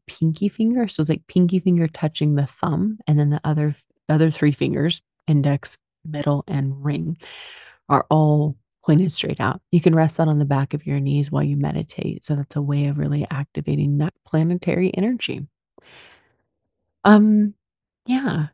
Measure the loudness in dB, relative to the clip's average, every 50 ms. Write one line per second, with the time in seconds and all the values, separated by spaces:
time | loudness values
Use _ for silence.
0 | -4 -8 -6 -2 -2 -2 0 0 -2 -4 -2 0 -2 0 0 0 -2 -2 -2 -2
1 | -2 -2 -2 -4 -6 -2 0 2 2 2 2 0 2 2 2 2 2 0 -2 -4
2 | -6 -4 -2 -2 0 0 0 0 -2 -4 -6 _ -4 -2 -2 -2 -2 -2 -4 -4
3 | -2 0 2 2 2 2 0 0 -2 -2 -2 0 0 -2 -4 -6 _ _ _ _
4 | _ 0 2 2 2 2 2 2 2 0 2 0 -2 -2 -2 0 -2 -2 -2 -4
5 | _ _ _ _ _ 0 2 2 2 2 0 -2 -4 -8 -16 -16 _ _ _ _
6 | -14 -10 -8 -6 -2 -2 -2 -2 -2 -4 -4 -4 -4 -4 -6 -6 -4 -4 -4 -4
7 | -4 -6 -8 -10 -12 -20 -20 -20 -20 -20 -20 -20 -20 -20 -20 _ _ -2 0 0
8 | 0 2 2 4 4 4 4 2 0 0 -4 -8 _ _ _ _ _ 2 4 4
9 | 4 2 0 -2 -4 -4 -4 -2 -2 -4 -4 -4 -4 _ 0 2 4 4 4 4
10 | 2 2 2 0 2 2 2 2 2 0 0 0 -2 -2 -4 -6 -6 -4 -4 -2
11 | -2 0 0 0 0 -2 -2 -2 -2 0 0 -2 -2 -2 -4 -6 -6 -8 -8 -8
12 | -8 -8 -8 -8 -6 -6 -4 -4 -4 -6 -6 -6 -4 -2 -2 0 0 -2 -2 -2
13 | -4 -2 -2 -4 -4 -4 -6 -8 -8 -8 -8 -8 -6 -4 -2 -2 0 0 0 0
14 | -2 -4 -6 _ _ _ -2 0 0 0 -2 -2 -2 -2 -2 0 -2 -2 -2 -2
15 | -2 -2 -2 -4 -6 -8 -8 -10 -12 -14 _ _ _ _ _ _ _ -20 -20 -20
16 | -20 -20 _ _ _ _ _ _ _ _ _ _ _ _ _ _ _ _ _ _
17 | 4 6 6 8 8 6 4 4 2 0 -2 _ _ _ _ _ _ _ _ _
18 | _ -2 -2 -2 -2 -2 -2 -2 -4 -4